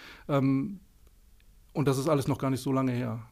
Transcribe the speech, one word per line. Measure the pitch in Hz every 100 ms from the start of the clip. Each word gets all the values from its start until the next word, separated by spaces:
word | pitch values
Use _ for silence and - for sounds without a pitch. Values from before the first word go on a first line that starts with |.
| - - -
Ähm, | 139 135 135 143 190 - - - - - - - - -
und | - 139
das | 135
ist | 156
alles | 143 123
noch | 131
gar | 135
nicht | 127
so | 139
lange | 131 131
her. | 120 120 113 -